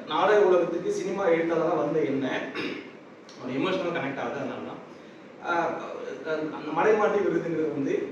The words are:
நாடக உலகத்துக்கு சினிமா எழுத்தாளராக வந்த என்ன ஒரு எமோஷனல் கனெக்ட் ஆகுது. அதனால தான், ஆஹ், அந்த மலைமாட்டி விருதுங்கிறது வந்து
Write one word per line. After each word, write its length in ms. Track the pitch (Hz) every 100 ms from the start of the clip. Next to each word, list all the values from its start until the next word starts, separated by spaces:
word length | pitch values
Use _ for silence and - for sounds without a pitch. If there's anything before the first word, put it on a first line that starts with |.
| -
நாடக 320 | - 196 208
உலகத்துக்கு 520 | 185 175 170 170 196
சினிமா 340 | 202 190 196 180
எழுத்தாளராக 500 | 165 165 160 160 160
வந்த 240 | 147 160
என்ன 420 | 139 135 127 127 - - - - - - - - - -
ஒரு 100 | 131
எமோஷனல் 420 | 131 185 185 170 -
கனெக்ட் 220 | 135 -
ஆகுது. 200 | 117 -
அதனால 220 | - 82 82
தான், 140 | - - - - - - - 165
ஆஹ், 280 | 175 165 - - - - 139 156
அந்த 520 | 156 156 143 147 160
மலைமாட்டி 360 | 208 214 202 202
விருதுங்கிறது 560 | 170 165 165 156 151
வந்து 340 | 139 135 - -